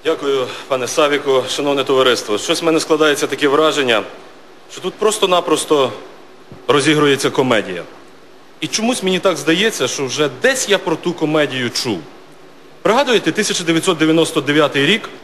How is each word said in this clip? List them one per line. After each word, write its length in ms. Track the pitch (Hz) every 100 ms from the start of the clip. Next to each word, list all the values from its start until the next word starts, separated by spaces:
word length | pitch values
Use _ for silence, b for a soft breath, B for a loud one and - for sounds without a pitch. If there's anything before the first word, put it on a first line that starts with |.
Дякую, 420 | 160 160 143 135 123 B B
пане 200 | 131 120
Савіку. 540 | - 147 143 143 131 123
Шановне 340 | - 143 139
товариство, 540 | 131 131 127 117 - 104
щось 240 | - 160
в 20 |
мене 160 | 165 160
складається 460 | - 151 156 143 143
таке 220 | 143 147
враження, 540 | 143 156 143 131 110 98 - - - - - -
що 80 | -
тут 140 | 185
просто-напросто 960 | - 214 208 190 180 170 151 - 151 131 - - - - - - - -
розігрується 600 | 143 139 151 147 135 135
комедія. 520 | - 127 113 98 87 82 - - - - - - -
І 60 | 160
чомусь 360 | - 226 254
мені 160 | 185 185
так 180 | 196 156
здається, 520 | 151 175 220 208 123
що 180 | - 131
вже 220 | 120 147 127
десь 260 | 254 262 -
я 100 | 190
про 180 | 180 160
ту 160 | 180
комедію 580 | 170 156 156 143 131 120
чув. 280 | - 127 92 76 - - - - - - -
Пригадуєте, 500 | 170 233 285 214 165
тисяча 320 | 147 202 185
дев'ятсот 340 | 165 165 170 165
дев'яносто 420 | 160 160 151 156
дев'ятий 460 | 135 147 143 143 143
рік 220 | 214 - -